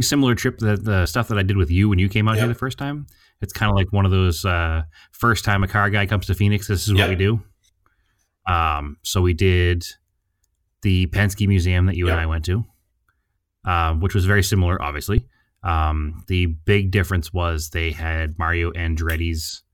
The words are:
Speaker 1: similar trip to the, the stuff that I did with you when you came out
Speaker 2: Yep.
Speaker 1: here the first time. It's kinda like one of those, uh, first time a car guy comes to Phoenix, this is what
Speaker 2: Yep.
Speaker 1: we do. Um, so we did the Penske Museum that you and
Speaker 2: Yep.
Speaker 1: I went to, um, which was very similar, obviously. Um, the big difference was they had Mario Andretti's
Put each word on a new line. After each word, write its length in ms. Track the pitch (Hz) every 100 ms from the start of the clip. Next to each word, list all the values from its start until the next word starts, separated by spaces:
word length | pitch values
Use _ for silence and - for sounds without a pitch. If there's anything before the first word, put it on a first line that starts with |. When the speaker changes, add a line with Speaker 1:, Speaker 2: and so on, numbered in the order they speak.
Speaker 1:
similar 340 | 123 143 131
trip 240 | 117 127 -
to 60 |
the, 120 | 110 101
the 300 | 107 98 90
stuff 220 | 123 110
that 100 | 104
I 60 |
did 120 | 95 98
with 140 | 82
you 180 | 87 107
when 120 | 95
you 80 | 98
came 180 | 107 107
out 60 |
Speaker 2:
Yep. 80 | 110
Speaker 1:
here 80 | 117
the 100 | 120
first 180 | 131 -
time. 300 | 143 147 143 _ _ -
It's 120 | 95
kinda 200 | - 104
like 200 | 98 95
one 120 | 101
of 60 | 95
those, 340 | 95 90 82
uh, 380 | 95 87 85 80 80 - -
first 320 | - 117 110
time 180 | - 98
a 60 | 95
car 220 | 107 101
guy 160 | 104 98
comes 200 | 104 -
to 80 |
Phoenix, 320 | 90 101 104 -
this 220 | 95 107
is 40 |
what 160 | 98 101
Speaker 2:
Yep. 0 |
Speaker 1:
we 40 | 92
do. 260 | 98 113 - _ _ _ _ _ _ _ _ _ 92
Um, 440 | 85 80 73 73 73
so 200 | - 95
we 100 | 90
did 540 | 82 95 90 87 87 - - _ _ _ _ _ _ _ _
the 240 | 104 92 92
Penske 400 | 98 101 101 101
Museum 400 | 98 87 90 90
that 100 | 87
you 120 | 87
and 80 | 85
Speaker 2:
Yep. 60 |
Speaker 1:
I 40 | 80
went 180 | 82 82
to, 200 | 98 113 _ _ _ _ _ _ _ _ _
um, 360 | - 87 82 80
which 120 | 95
was 120 | 104
very 180 | 92 101
similar, 400 | 95 101 87 90
obviously. 460 | 73 73 - 104 - _ _ _
Um, 640 | 87 80 78 78 76 82 -
the 200 | 92 87
big 440 | 80 - 101 95
difference 420 | 98 90 95 -
was 380 | 90 85 80 78
they 220 | 87 82
had 460 | 78 82 80 78 76
Mario 340 | 82 85 85
Andretti's 880 | - 85 80 82 82 82 80 - - _